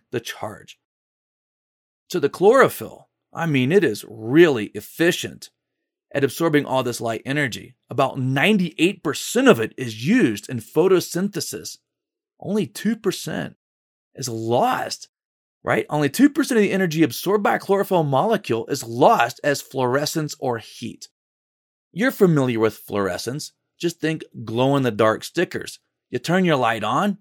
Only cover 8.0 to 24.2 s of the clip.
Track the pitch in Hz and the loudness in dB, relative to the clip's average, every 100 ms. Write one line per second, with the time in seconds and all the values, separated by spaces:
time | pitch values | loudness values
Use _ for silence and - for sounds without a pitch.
8 | 135 - 131 135 165 214 175 - 170 202 | -2 -2 -4 0 2 2 0 0 0 0
9 | 160 120 - 233 269 135 110 - 123 107 | -6 -6 -4 2 6 4 2 -6 -10 -6
10 | 131 247 151 101 - 127 - 156 185 180 | 0 2 2 0 -6 -10 -4 0 4 4
11 | - 170 202 170 - 95 - - _ _ | 0 -4 -4 -6 -8 -10 -12 -18 _ _
12 | _ _ _ _ - 214 165 - 208 226 | _ _ _ _ -6 -4 -4 -4 -4 -2
13 | 190 - - 180 151 _ _ _ _ _ | -4 -6 -6 -8 -8 _ _ _ _ _
14 | _ - 123 113 113 123 240 262 - - | _ -12 -8 -6 -2 0 2 -2 -6 -10
15 | - _ _ _ _ _ - 131 - 151 | -16 _ _ _ _ _ -2 -2 -2 0
16 | 143 - 285 320 269 233 196 190 185 156 | -2 4 4 4 0 2 2 2 0 2
17 | 147 - 170 208 208 110 - 196 196 185 | 0 0 -2 0 0 -2 0 0 2 0
18 | 151 135 196 226 - 113 - 135 117 117 | 2 2 2 0 0 -4 -2 -6 -4 4
19 | 170 220 120 - 147 139 - 135 127 131 | 6 6 2 -2 -2 -2 -4 -2 0 0
20 | 147 160 151 - 131 113 - - 113 - | -2 -4 -6 -6 -6 -6 -8 -14 -14 -14
21 | - _ _ _ _ _ _ _ _ - | -20 _ _ _ _ _ _ _ _ -4
22 | 254 - 190 151 127 113 110 - - 101 | -2 4 4 4 2 2 0 0 -6 -2
23 | 98 90 - 143 - _ _ - 175 - | -2 -4 -8 -10 -12 _ _ -6 -6 -4
24 | 156 160 | -6 -6